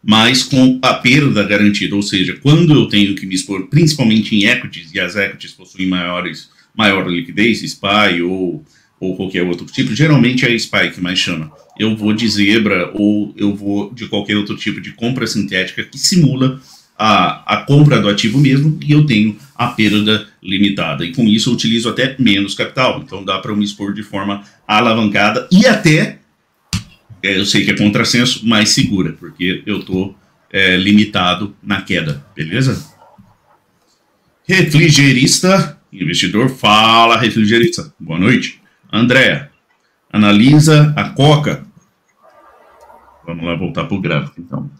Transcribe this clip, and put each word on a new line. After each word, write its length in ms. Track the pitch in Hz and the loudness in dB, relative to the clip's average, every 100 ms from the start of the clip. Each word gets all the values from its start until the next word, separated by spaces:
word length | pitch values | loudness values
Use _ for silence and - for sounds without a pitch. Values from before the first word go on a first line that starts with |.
| - | 2
mas 380 | 110 117 131 | 2 2 0
com 360 | - 135 131 127 | 0 4 4 4
a 140 | 127 - | -2 0
perda 480 | 120 139 139 104 | 2 2 2 0
garantida, 520 | 98 101 104 101 90 98 | 0 2 2 0 -2 -4
ou 60 | |
seja, 360 | 101 98 87 90 | -2 -4 -4 -2
quando 320 | 139 160 170 | 2 4 6
eu 160 | 139 104 | 4 4
tenho 260 | 104 101 98 | 2 0 -2
que 100 | 95 | -6
me 100 | 92 | -6
expor, 320 | - 98 92 | -6 -8 -2
principalmente 680 | 147 160 - 117 110 104 110 | 2 2 2 2 2 2 0
em 80 | |
equities, 500 | 104 123 - 82 82 | 2 0 -4 -16 -12
e 60 | 95 | -8
as 160 | 90 101 | -6 -4
equities 380 | 98 - - | -6 -8 -20
possuem 340 | - 92 95 92 | -20 -20 -6 -4
maiores, 640 | 92 87 87 90 78 - _ _ - | -4 -4 -6 -8 -12 -18 _ _ -2
maior 320 | 107 95 90 | 0 0 -2
liquidez, 560 | 87 85 90 117 101 | -6 -6 -2 0 0
spy 580 | 82 - 98 104 104 87 | -6 -8 -2 0 0 0
ou, 440 | 87 95 92 78 - _ _ _ | -4 -4 -4 -6 -14 _ _ _
ou 160 | 92 90 | -8 -6
qualquer 280 | 92 92 | -6 -4
outro 220 | 90 87 - | -2 -4 -8
tipo, 300 | - 101 107 | -6 -4 0
geralmente 500 | 156 143 120 127 123 | 0 2 0 0 -2
é 80 | 117 | -2
spy 360 | - 104 87 | -2 -4 -4
que 60 | - | -4
mais 200 | 90 90 | -4 -4
chama. 300 | - 82 78 - _ - | -4 -6 -10 -16 _ -4
Eu 160 | 107 110 | -4 -2
vou 160 | 107 | -2
de 160 | 107 113 | 0 0
zebra 640 | 101 101 113 104 92 87 | 0 2 2 2 -2 -4
ou 400 | 101 104 104 104 - | 0 0 0 -4 -4
eu 180 | 101 101 | -4 -4
vou 380 | 101 101 98 | -4 -6 -6
de 120 | 117 107 | -12 -6
qualquer 280 | 104 104 104 | -6 -2 -4
outro 220 | 98 107 | -4 -8
tipo 240 | 107 98 | -8 -8
de 100 | 101 | -14
compra 340 | - 117 131 113 | -8 -6 -4 -4
sintética 600 | 110 95 92 92 - 107 | -4 -4 -4 -6 -8 -14
que 120 | - | -6
simula 600 | - 180 139 131 131 131 - - _ _ | 0 2 2 2 -2 -2 -16 -20 _ _
a, 580 | 107 98 87 - - 104 | 0 2 0 -4 -6 -6
a 20 | |
compra 380 | - 143 147 117 | 2 4 6 4
do 80 | 101 | 0
ativo 280 | 104 113 127 | -2 -2 2
mesmo, 400 | 143 139 156 151 | 2 2 0 -2
e 80 | 143 | 0
eu 140 | 147 151 | 2 4
tenho 320 | 107 107 104 - - | 2 0 -2 -16 -8
a 120 | 123 | -6
perda 600 | - 107 107 104 107 - _ | -2 0 0 0 -2 -4 _
limitada. 640 | 92 98 101 101 80 71 85 | -8 -2 0 -2 -6 -6 -6
E 80 | - | 0
com 80 | |
isso 260 | 110 110 123 | 2 2 0
eu 40 | |
utilizo 340 | 113 113 113 110 | -2 -2 -2 -2
até 300 | 107 131 131 | -2 -4 0
menos 340 | 113 98 98 | 0 2 -2
capital, 480 | - 113 - 127 98 | -6 -6 -2 -2 -2
então 220 | - 95 | -10 -12
dá 160 | 98 95 | -6 -6
pra 120 | 98 | -4
eu 40 | 104 | -4
me 80 | |
expor 300 | 104 101 101 | -4 -4 -8
de 100 | 101 | -8
forma 400 | 104 101 101 101 - _ - | -10 -8 -8 -8 -12 _ -2
alavancada 800 | 107 117 113 107 101 104 113 - | 0 2 2 0 2 0 -2 2
e 160 | 185 247 | 4 4
até, 540 | 214 160 156 214 - _ _ _ _ _ - - _ _ - | 4 2 2 0 -8 _ _ _ _ _ -12 -12 _ _ -8
é, 140 | 98 95 | -4 -2
eu 80 | 104 | 0
sei 180 | - | 0
que 80 | 135 | 0
é 60 | 95 | 0
contrassenso, 680 | 104 110 117 120 120 - 113 | 0 0 0 0 0 -2 0
mais 240 | 110 107 | 2 2
segura, 440 | - - 98 82 | 0 0 0 -4
porque 500 | 80 82 - 90 95 - | -6 -18 -6 -6 -6 -6
eu 160 | 98 | -8
tô, 300 | - 92 98 - _ _ _ | -6 -6 -6 -10 _ _ _
é, 240 | 98 95 92 | 0 2 2
limitado 800 | 95 104 107 98 90 90 101 - | 4 4 4 0 -2 -2 -6 -12
na 180 | - 98 | -6 -6
queda, 420 | 95 87 78 69 - - | -4 -4 -4 -8 -12 -12
beleza? 500 | 78 107 131 92 - _ _ _ _ _ _ _ _ _ _ _ _ _ _ _ - | -6 -2 -2 -4 -10 _ _ _ _ _ _ _ _ _ _ _ _ _ _ _ -2
Refrigerista, 1300 | 190 160 147 165 147 139 123 135 - 180 190 147 - _ | 0 4 4 4 6 4 4 2 2 2 2 0 -8 _
investidor, 580 | 98 80 85 90 101 131 | -8 -6 -2 -2 0 -2
fala, 680 | 135 107 107 113 113 117 113 | 0 2 4 6 6 4 4
refrigerista, 760 | 113 104 107 117 117 - 80 _ | 0 0 2 2 2 -2 -12 _
boa 220 | 80 82 | -10 -2
noite. 420 | 101 123 - - _ _ _ | 2 2 -2 -12 _ _ _
Andréa, 600 | 104 120 131 113 73 - _ _ _ _ _ _ | -2 2 4 2 0 -8 _ _ _ _ _ _
analisa 840 | 104 104 104 123 151 151 151 147 - | 0 4 6 6 6 6 6 4 2
a 120 | 101 | -4
Coca. 540 | - 143 147 107 73 - _ _ _ _ _ _ _ - _ _ _ - - _ _ 85 | 2 4 4 0 -6 -12 _ _ _ _ _ _ _ -20 _ _ _ -20 -20 _ _ -16
Vamos 200 | 85 85 | -10 -6
lá 100 | 85 | -6
voltar 300 | 87 87 82 | -6 -6 -6
pro 160 | 98 | -4
gráfico, 400 | 85 76 71 - | -2 -4 -4 -14
então. 280 | 85 71 71 | -12 -12 -12